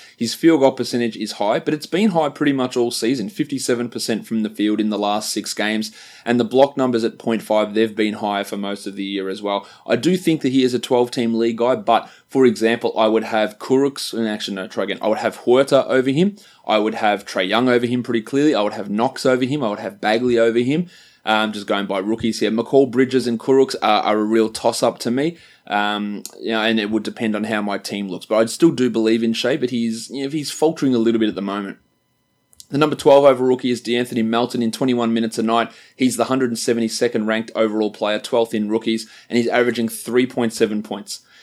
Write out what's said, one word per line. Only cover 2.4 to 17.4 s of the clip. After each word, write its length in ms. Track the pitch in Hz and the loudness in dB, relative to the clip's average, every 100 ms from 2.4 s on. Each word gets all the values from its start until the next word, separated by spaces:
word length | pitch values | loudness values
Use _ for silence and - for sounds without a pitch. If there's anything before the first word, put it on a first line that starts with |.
| 143 | 0
much 240 | 135 123 123 | 0 0 0
all 140 | 120 | -2
season, 380 | 120 117 135 101 | 0 -2 -2 -4
fifty-seven 600 | - 147 131 - 120 120 | -6 -6 -6 -2 -2 -2
percent 360 | 117 - 110 - | -6 -4 -4 -2
from 160 | 113 | -4
the 80 | 107 | -4
field 300 | - 104 107 | -2 0 0
in 100 | 107 | 0
the 80 | 104 | 0
last 340 | 104 104 - | -2 -2 -4
six 220 | 107 101 | -6 -6
games, 400 | - 107 110 107 - - - | -4 -2 -2 -4 -12 -20 -14
and 160 | - 120 | -2 0
the 40 | |
block 320 | 110 127 139 139 | 2 4 4 4
numbers 280 | 131 117 | 0 0
at 120 | 113 - | -2 -4
point 260 | - 110 | -4 -4
five, 320 | - 107 104 | 0 0 0
they've 200 | 104 113 | 0 0
been 200 | 107 107 | 0 -4
higher 280 | 107 107 101 | -2 -4 -4
for 140 | 101 101 | -4 -6
most 320 | 101 98 104 | -6 -8 -10
of 80 | 101 | -8
the 80 | |
year 240 | 98 98 95 | -6 -6 -6
as 120 | 95 | -6
well. 280 | 101 98 - - - | -4 -4 -6 -16 -2
I 80 | |
do 220 | 120 147 180 | 0 2 0
think 260 | 170 156 | 0 0
that 80 | 135 | 0
he 140 | 131 | 2
is 100 | 127 | 2
a 60 | 120 | 0
twelve 320 | - 123 123 | 0 2 2
team 220 | - 117 | 0 0
league 240 | 113 113 113 | 0 0 0
guy, 180 | 120 120 | 0 0
but, 340 | 104 113 - - _ | 2 0 0 -20 _
for 180 | 135 | 4
example, 480 | 127 101 110 117 117 - | 4 4 0 2 -2 0
I 80 | 110 | 2
would 160 | 110 | 2
have 380 | 107 110 107 - | 0 -2 -2 -4
Kuruks, 520 | - 135 139 139 - | 0 2 2 -2 -8
and 140 | 110 110 | -4 -4
actually, 300 | 104 - 98 | -4 -6 -8
no, 100 | 92 | -8
try 160 | - | -6
again. 160 | 98 92 | -4 -2
I 60 | 107 | -2
would 120 | 110 | 0
have 180 | 113 - | -2 -4
Huerta 420 | - 127 139 135 110 | 2 4 6 4 4
over 240 | 127 127 | 0 2
him. 240 | 139 196 196 - _ - | 2 0 -2 -20 _ -2
I 120 | 107 | 0
would 160 | 107 | 0
have 300 | 110 107 101 | 0 0 0
Trae 240 | - 101 | -2 -4